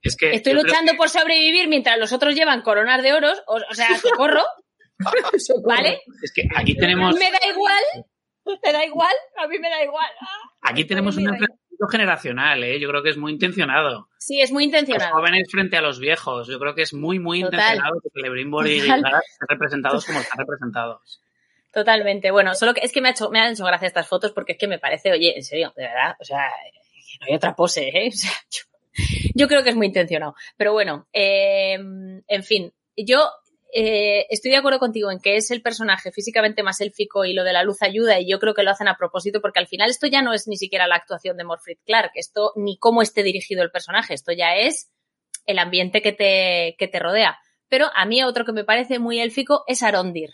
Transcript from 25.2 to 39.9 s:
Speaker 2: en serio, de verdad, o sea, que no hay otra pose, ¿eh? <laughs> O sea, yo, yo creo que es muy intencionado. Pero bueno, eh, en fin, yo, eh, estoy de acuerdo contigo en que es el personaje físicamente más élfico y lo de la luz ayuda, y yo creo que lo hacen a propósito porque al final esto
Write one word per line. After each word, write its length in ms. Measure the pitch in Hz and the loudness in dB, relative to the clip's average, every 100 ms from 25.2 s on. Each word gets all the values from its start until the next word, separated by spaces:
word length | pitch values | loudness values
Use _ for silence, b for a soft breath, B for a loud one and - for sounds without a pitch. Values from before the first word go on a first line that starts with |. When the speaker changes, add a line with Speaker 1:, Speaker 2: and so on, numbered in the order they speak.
| 170 - | 4 2
Speaker 2:
en 60 | |
serio, 300 | 131 151 165 - | -6 -4 -4 -6
de 80 | |
verdad, 320 | 127 120 139 175 | -8 -2 -2 -2
o 40 | |
sea, 260 | - 139 135 120 - | -8 -4 -4 -6 -16
que 460 | _ _ _ - 131 | _ _ _ -20 -18
no 60 | - | -4
hay 60 | |
otra 200 | - 175 | -2 -2
pose, 340 | 170 170 165 135 | 0 0 0 -2
¿eh? 200 | 156 226 | 0 -2
<laughs> 40 | |
O 40 | 202 | -2
sea, 160 | 190 - _ | -6 -6 _
yo, 120 | - - _ _ B B B B | -14 -14 _ _ B B B B
yo 140 | - 285 | 2 2
creo 140 | 285 | 4
que 60 | 254 | 2
es 60 | 233 | 2
muy 100 | 202 | 0
intencionado. 480 | 190 170 165 151 - B _ | 0 -2 -2 -6 -12 B _
Pero 160 | 208 | 0
bueno, 340 | 214 190 147 - | 2 0 -4 -6
eh, 580 | 214 196 196 196 196 190 | 0 2 4 4 2 0
en 720 | 190 196 190 190 190 _ 202 | -2 -6 -14 -14 -16 _ -4
fin, 300 | 196 214 175 _ _ | 0 -2 -2 _ _
yo, 320 | - 214 254 302 - _ _ _ | -10 0 2 2 -2 _ _ _
eh, 540 | 226 220 220 208 202 - | -2 0 2 2 0 0
estoy 220 | 208 254 | -4 2
de 80 | 269 | 2
acuerdo 200 | 277 262 | 4 2
contigo 320 | 254 220 202 | 0 -2 -4
en 80 | 185 | -2
que 180 | 196 202 | 0 0
es 140 | 214 | 0
el 120 | 240 | -4
personaje 500 | 240 226 220 190 185 | -4 -4 0 0 -2
físicamente 500 | 190 202 226 214 214 | -10 -4 0 0 0
más 160 | 196 190 | -4 -4
élfico 420 | 202 - 208 202 | -6 -4 -4 -2
y 80 | 185 | 0
lo 100 | 185 | 0
de 120 | 185 | 0
la 80 | 180 | 2
luz 180 | 190 196 | 2 0
ayuda, 400 | 202 196 226 190 | 0 2 2 2
y 80 | 180 | 2
yo 100 | 196 | 0
creo 140 | 214 | 0
que 120 | 202 | 2
lo 60 | 196 | 2
hacen 160 | 196 208 | 2 0
a 100 | 185 | 0
propósito 420 | 180 185 185 208 | -2 -4 -4 -4
porque 200 | 202 185 | -2 -2
al 60 | 180 | -4
final 220 | 180 | 0
esto 180 | 214 | 0